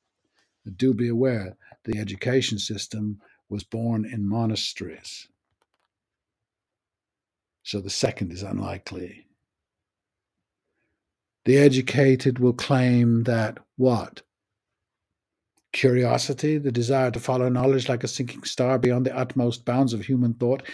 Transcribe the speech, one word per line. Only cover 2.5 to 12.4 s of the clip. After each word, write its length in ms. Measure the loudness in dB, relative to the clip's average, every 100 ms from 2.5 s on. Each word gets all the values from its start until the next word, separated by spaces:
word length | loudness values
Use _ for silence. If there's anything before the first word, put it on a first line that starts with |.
| -4
system 600 | -6 -8 -8 -6 -6 -8 _ _ -12
was 140 | -10
born 420 | -8 -6 -2 -2 -4
in 220 | -4 -2
monasteries. 1000 | -2 -2 -2 -6 -8 -12 -12 -16 -18 -20 _ _ _ _ _ _ _ _ _ _ _ _ _ _ _ _ _ _ _ _ _ _ _
So 180 | -8 -8
the 80 | -6
second 420 | -2 -2 -4 -10
is 120 | -10
unlikely. 840 | -8 -8 -6 -10 -12 -14 -14 -18 _ _ _ _ _ _ _ _ _ _ _ _ _ _ _ _ _ _ _ _ _ _ 4
The 120 | 8
educated 800 | 8 6 0 4 4 4 2
will 160 | 2